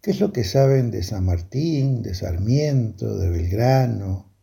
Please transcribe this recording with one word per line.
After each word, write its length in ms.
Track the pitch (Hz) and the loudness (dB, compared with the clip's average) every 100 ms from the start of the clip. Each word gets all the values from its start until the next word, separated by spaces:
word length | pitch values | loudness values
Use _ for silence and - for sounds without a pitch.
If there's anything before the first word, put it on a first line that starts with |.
¿qué 120 | - | -2
es 80 | 196 | 0
lo 120 | 208 | 0
que 120 | 127 | 0
saben 480 | 104 135 135 135 123 | 0 4 4 4 2
de 100 | 104 | -2
San 220 | 92 104 | -4 -2
Martín, 760 | 92 87 85 127 165 151 135 127 | 0 0 -2 -4 -2 0 0 0
de 120 | 107 | -4
Sarmiento, 1040 | 87 92 85 101 135 151 139 110 95 113 104 | -6 -4 -2 0 0 2 0 0 -4 -6 -2
de 100 | 90 | -2
Belgrano 1000 | 85 87 101 123 131 123 107 98 95 - _ | 0 -2 2 4 4 2 -2 -4 -6 -8 _